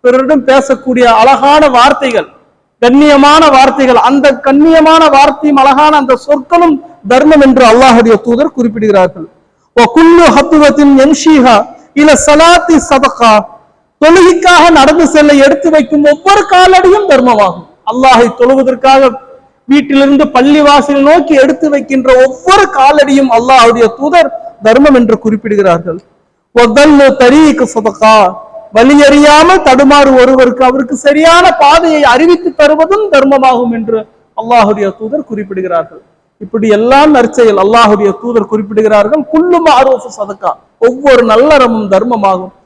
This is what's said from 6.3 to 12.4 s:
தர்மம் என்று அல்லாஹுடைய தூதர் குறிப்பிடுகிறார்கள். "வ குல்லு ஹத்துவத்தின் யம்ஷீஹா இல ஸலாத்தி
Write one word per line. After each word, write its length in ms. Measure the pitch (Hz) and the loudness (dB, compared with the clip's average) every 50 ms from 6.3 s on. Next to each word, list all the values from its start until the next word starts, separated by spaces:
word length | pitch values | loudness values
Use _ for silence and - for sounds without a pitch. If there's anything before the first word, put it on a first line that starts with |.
| 294 285 262 _ 339 339 349 339 302 262 - - - _ _ 196 | -4 -4 -4 _ -2 0 0 0 -2 -4 -8 -16 -20 _ _ -2
தர்மம் 320 | 240 262 294 302 320 294 | -2 0 2 2 2 4
என்று 240 | 277 269 254 262 254 | 2 2 2 2 2
அல்லாஹுடைய 560 | 233 226 240 262 262 233 233 233 226 226 208 | 2 2 2 2 2 2 2 2 0 0 -2
தூதர் 320 | - 240 233 233 294 294 _ | -2 -4 -2 -2 -2 -4 _
குறிப்பிடுகிறார்கள். 680 | - 240 240 208 226 208 214 202 190 185 180 190 185 160 - _ _ _ _ _ _ _ _ _ - | -6 -6 -6 -6 -4 -4 -2 0 0 0 -2 -4 -10 -18 -20 _ _ _ _ _ _ _ _ _ -2
"வ 40 | 233 233 - | -2 0 2
குல்லு 300 | 320 330 330 339 339 339 | 2 4 4 4 4 4
ஹத்துவத்தின் 720 | 302 214 277 285 - 320 311 294 285 - 294 294 285 277 262 | 4 2 0 0 0 0 2 2 2 2 2 2 2 2 2
யம்ஷீஹா 680 | 262 294 311 - - 320 311 285 240 254 233 202 220 - - - _ _ _ | 2 0 0 0 0 0 2 2 2 2 0 0 -2 -6 -12 -20 _ _ _
இல 180 | 277 302 311 294 294 - | -2 0 2 0 0 0
ஸலாத்தி 540 | - 294 302 | 0 0 2